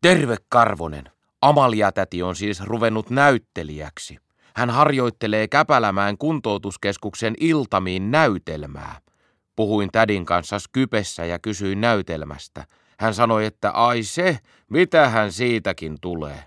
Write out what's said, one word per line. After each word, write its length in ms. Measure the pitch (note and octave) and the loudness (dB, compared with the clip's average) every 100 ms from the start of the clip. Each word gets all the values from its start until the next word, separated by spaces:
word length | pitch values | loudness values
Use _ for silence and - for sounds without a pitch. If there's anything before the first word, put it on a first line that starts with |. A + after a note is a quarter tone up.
Terve, 360 | E3+ F3+ C#3+ A2+ _ | 6 6 4 -2 _
Karvonen! 560 | B2 A2+ F#2+ E2 D2+ C#2 _ _ _ | 4 4 2 -6 -10 -14 _ _ _
Amalia-täti 800 | C3+ D3 C3 A2 G#2 F#2+ F#2+ F2 | 4 6 4 4 0 0 -4 -2
on 140 | F2+ E2+ | -4 -4
siis 240 | G#2 F#2 | -4 -6
ruvennut 500 | F#2+ A2+ A2+ A2 G#2+ | -6 -2 0 -2 -2
näyttelijäksi. 1080 | B2+ C#3+ B2 _ - D#2 D2+ D2+ - - - _ _ _ - | 2 4 4 _ -12 -10 -10 -14 -16 -18 -20 _ _ _ -4
Hän 140 | A#2+ | -2
harjoittelee 800 | A#2+ D3+ C3+ B2 A2+ A2 G#2+ A2 | 4 4 4 0 -2 -2 0 0
Käpälämäen 720 | C#3+ D#3 C#3 A2 G2 G2+ G2+ | 0 2 2 2 0 -2 -2
kuntoutuskeskuksen 1160 | D3 D#3 A#2+ G2+ G2+ F#2 G2+ G2+ G#2+ - A2+ A2+ | -4 -2 -2 -4 -6 -6 -6 -6 -8 -6 -6 -2
iltamiin 720 | E3 D#3 B2+ G2 F#2 F#2 G2 | 0 0 0 -2 -2 -4 -2
näytelmää. 920 | C#3+ D#3 F#2+ - D#2 D2 C#2+ D2 - _ _ _ _ _ - | 2 2 0 -6 -10 -10 -14 -16 -18 _ _ _ _ _ -4
Puhuin 320 | G#2+ G#2+ G2 | 0 0 0
tädin 320 | A2 G#2+ G2+ | 2 2 0
kanssa 340 | E2+ F2 E2+ G2+ | 0 -2 -2 -8
Skypessä 680 | - B2+ C3 A2+ G2 - | -6 -4 -2 -2 -4 -8
ja 140 | E2+ F2 | -6 -6
kysyin 420 | A2 G2 G2 G2 | -6 -6 -4 -2
näytelmästä. 840 | A#2 A2 F#2 E2 D2+ D2 - - C#2+ _ _ _ | 0 0 -2 -8 -8 -14 -16 -18 -20 _ _ _
Hän 160 | A2 | -2
sanoi, 320 | G2+ A#2 A2 G#2+ | 2 2 2 0
että 240 | - G#2 | -2 -4
ai 320 | - A#2 A#2+ | 0 0 0
se, 360 | G#2+ - F3+ C#3+ _ _ _ | -4 -2 -2 -2 _ _ _
mitä 380 | A#2+ F3+ E3 C#3+ | 0 4 6 4
hän 240 | A2+ G#2 | 4 0
siitäkin 640 | F2 B2 A#2 F#2 F#2 D#2+ D2 | 0 -2 0 -2 -6 -8 -10
tulee. 440 | F2+ E2+ D2+ C#2+ | -8 -8 -8 -12